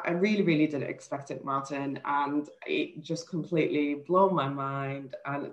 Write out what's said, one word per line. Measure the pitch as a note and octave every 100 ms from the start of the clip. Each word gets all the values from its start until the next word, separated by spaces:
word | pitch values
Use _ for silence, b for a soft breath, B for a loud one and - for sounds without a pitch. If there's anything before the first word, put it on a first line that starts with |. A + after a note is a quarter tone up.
| -
I |
really, | F3 G#3 G#3
really | E3+ D3+ D3+
didn't | C#3+ -
expect | - - C#3 -
it, | C3
Martin, | C#3 C3+ C#3 C#3+ C#3 C3
and | - C#3+ C#3+ D3 D3 - -
it | - - -
just | D#3+ D#3+ -
completely | E3+ D3+ E3 D#3 D3 C#3+ C#3+ -
blew | F#3 F#3+
my | E3 C3+
mind. | C#3 C3+ C#3 C#3 C#3 C3+ - C#3
And | C#3+ -